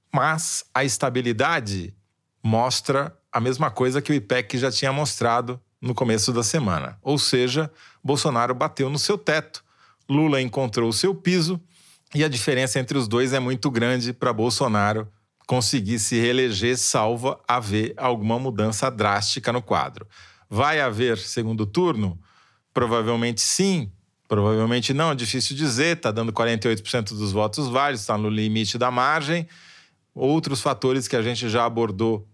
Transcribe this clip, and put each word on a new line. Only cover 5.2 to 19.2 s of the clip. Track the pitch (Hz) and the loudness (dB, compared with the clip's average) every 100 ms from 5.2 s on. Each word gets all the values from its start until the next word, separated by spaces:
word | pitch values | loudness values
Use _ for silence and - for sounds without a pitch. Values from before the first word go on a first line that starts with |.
| 120 120 120 123 _ _ | 2 2 0 -8 _ _
no | 123 | -4
começo | 120 120 110 101 | 0 2 2 2
da | 120 | 0
semana. | 117 165 107 80 64 - | 0 0 0 0 -4 -8
Ou | 135 143 | -2 0
seja, | - 127 127 139 151 - - _ | 2 2 2 0 -4 -8 -20 _
Bolsonaro | 131 143 160 120 120 | -2 0 2 2 0
bateu | 123 151 - 135 | 0 -2 -2 -2
no | 143 | 0
seu | - 208 | 0 0
teto, | 185 156 147 - - _ _ _ - | 0 -2 -2 -16 -20 _ _ _ -2
Lula | 139 156 135 | 2 4 2
encontrou | 127 139 127 113 117 | 0 -2 -2 0 0
o | |
seu | 110 190 | 2 0
piso | 190 180 180 160 180 - _ - - _ | 0 0 2 0 -4 -8 _ -20 -20 _
e | 147 | 0
a | 156 | 0
diferença | 123 - 127 131 135 | 0 0 0 0 -2
entre | 127 139 | 0 -2
os | 110 | 0
dois | 117 131 | 0 2
é | 135 | 0
muito | 127 127 143 | -2 -2 -2
grande | 113 120 127 120 | 0 2 0 -2
pra | 123 131 | -2 -2
Bolsonaro | 110 117 - 131 107 101 107 107 _ _ _ - | 0 0 0 0 2 2 0 -6 _ _ _ -2
conseguir | 127 117 139 98 117 | 0 2 0 0 -2
se | - 117 | 0 2
reeleger, | 117 127 127 95 117 127 | 2 2 2 0 0 0
salvo | - 131 107 120 127 - - | 0 2 0 0 -4 -4 -2
haver | 123 104 107 113 - | -2 0 -2 -2 -2
alguma | 127 117 104 120 | -2 0 0 0
mudança | 131 107 107 110 131 | -2 0 0 0 -2
drástica | 113 104 101 | 0 2 2